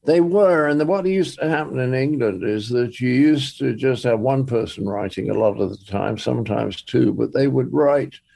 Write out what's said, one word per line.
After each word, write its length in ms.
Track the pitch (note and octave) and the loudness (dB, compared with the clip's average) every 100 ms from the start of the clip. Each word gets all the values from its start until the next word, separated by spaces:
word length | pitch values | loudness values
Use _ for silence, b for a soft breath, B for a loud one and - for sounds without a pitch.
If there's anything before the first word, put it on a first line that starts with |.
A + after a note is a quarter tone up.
They 180 | - E3+ | 4 4
were, 440 | E3+ G3 G3 E3 D3 | 4 4 4 4 2
and 140 | D3 | 2
the, 60 | D3+ | 2
what 180 | G3 | 0
used 340 | F#3 F#3+ D3 - | 2 0 -2 -2
to 100 | D#3 | -2
happen 280 | D#3 D3+ C3 | -2 -2 -2
in 140 | B2+ | 0
England 500 | C3 C#3 D3 A2+ F#2 | 0 0 0 0 0
is 260 | G#2 G#2+ G#2+ | -2 -4 -2
that 280 | B2 A#2+ - | -2 -2 -2
you 100 | B2 | 0
used 480 | B2+ D3+ D3 C3+ - | 4 4 4 -2 -4
to 160 | C3+ | -4
just 280 | A2 C3 A#2 | -2 -2 0
have 160 | B2 A2 | 0 0
one 260 | B2 C3+ C3+ | 2 0 0
person 420 | A#2 G#2+ - G2+ | -2 -2 -6 -6
writing 400 | G2+ G2 F#2+ G2+ | -4 -6 -6 -4
a 60 | |
lot 260 | G#2 G#2+ G2+ | 0 0 0
of 80 | F#2+ | -4
the 160 | - | -4
time, 320 | - G2+ G2+ G#2+ | -8 -4 -4 -4
sometimes 640 | B2 B2 A2+ A2 A2 F#2+ | -4 -4 -2 -4 -4 -8
two, 320 | - B2 B2 | -4 0 0
but 220 | - A2+ | 0 -2
they 120 | A#2+ C#3 | 0 0
would 240 | C3 C3 | 0 -2
write, 420 | C#3+ C#3+ C#3+ C3 - b | 0 2 2 -2 -12 b